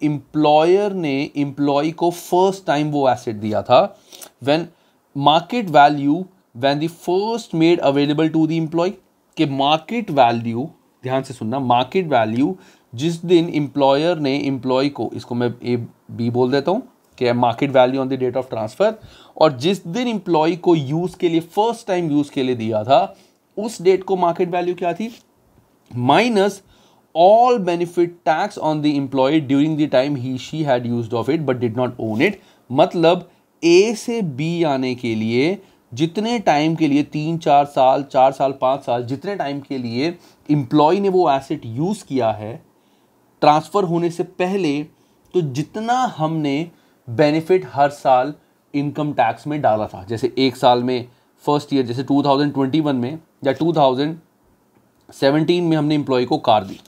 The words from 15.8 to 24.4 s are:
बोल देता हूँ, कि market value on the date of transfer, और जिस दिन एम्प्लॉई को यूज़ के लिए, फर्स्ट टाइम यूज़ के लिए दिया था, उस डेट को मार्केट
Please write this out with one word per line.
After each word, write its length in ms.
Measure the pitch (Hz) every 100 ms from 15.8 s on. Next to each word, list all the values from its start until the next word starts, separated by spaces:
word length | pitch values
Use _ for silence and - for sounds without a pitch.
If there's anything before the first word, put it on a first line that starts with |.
| 120 _ - 110 117
बोल 200 | 120 127
देता 180 | 139 139
हूँ, 120 | 214 - _ _ -
कि 140 | 120
market 380 | 120 120 117 165
value 260 | 127 127 135
on 80 | 131
the 100 | 131
date 160 | 127 131
of 140 | -
transfer, 420 | 113 110 - 208 220 - - - -
और 200 | 156 123
जिस 280 | 156 202 170
दिन 220 | 214 247
एम्प्लॉई 480 | 214 175 160 160 175
को 180 | 180
यूज़ 420 | 165 131 156 175 -
के 120 | 175
लिए, 120 | 165
फर्स्ट 460 | 165 202 226 220 -
टाइम 240 | 180 165
यूज़ 200 | 147 143
के 100 | 143
लिए 120 | 127
दिया 280 | 120 110 107
था, 320 | 110 151 190 - _ _ _ -
उस 240 | 220 -
डेट 220 | 175 185
को 120 | 185 185
मार्केट 340 | 175 170